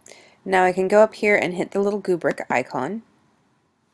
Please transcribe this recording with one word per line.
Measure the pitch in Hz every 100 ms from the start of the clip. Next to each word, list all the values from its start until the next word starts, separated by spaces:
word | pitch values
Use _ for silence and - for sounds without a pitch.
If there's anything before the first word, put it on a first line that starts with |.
| - - _ _ 190
Now | 190
I | 185
can | 185 190
go | 208
up | 214 -
here | 214 208
and | -
hit | 175 -
the | 196
little | 202 202
Goobric | 190 175 147 - -
icon. | 123 127 139 135 220 - _ _ _ _ _ _ _ _